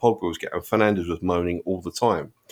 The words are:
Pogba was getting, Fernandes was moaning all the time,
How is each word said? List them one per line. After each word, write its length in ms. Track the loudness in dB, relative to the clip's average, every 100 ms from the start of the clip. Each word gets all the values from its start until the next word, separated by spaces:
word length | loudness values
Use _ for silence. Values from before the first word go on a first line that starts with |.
Pogba 220 | 2 2
was 140 | -2 -4
getting, 200 | -6 -8
Fernandes 480 | -2 2 4 2 -2
was 140 | -2
moaning 400 | 0 0 0 -2
all 160 | -4 -6
the 120 | -6
time, 420 | 0 0 0 -4 _ _